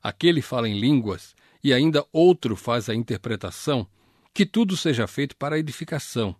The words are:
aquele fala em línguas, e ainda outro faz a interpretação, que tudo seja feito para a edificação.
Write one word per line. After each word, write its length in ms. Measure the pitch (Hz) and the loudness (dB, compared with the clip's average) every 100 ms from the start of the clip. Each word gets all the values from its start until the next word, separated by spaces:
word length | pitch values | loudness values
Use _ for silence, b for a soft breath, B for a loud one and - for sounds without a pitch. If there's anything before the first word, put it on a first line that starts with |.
aquele 400 | 107 - 165 165 | -8 0 2 2
fala 280 | - 127 117 | 0 -4 -2
em 100 | 101 | 0
línguas, 560 | 117 147 107 87 - _ b b | 2 2 0 -6 -10 _ b b
e 100 | 139 | 2
ainda 320 | 127 156 151 - | 4 4 2 0
outro 420 | 160 175 175 120 104 | 4 6 6 0 -4
faz 340 | - 117 110 | -4 -4 -2
a 60 | 113 | -4
interpretação, 920 | 117 107 - 107 95 - - 135 101 _ _ _ _ | -2 -6 -6 -8 -8 -8 -4 -2 -4 _ _ _ _
que 120 | - 196 | 0 0
tudo 320 | 214 220 185 | 2 0 0
seja 300 | 165 123 110 | 0 0 -2
feito 280 | - 139 - | -4 -6 -6
para 200 | 143 156 | -4 -4
a 40 | |
edificação. 760 | 156 - 160 151 - - 107 87 | -4 -8 -8 -8 -6 -4 -4 -6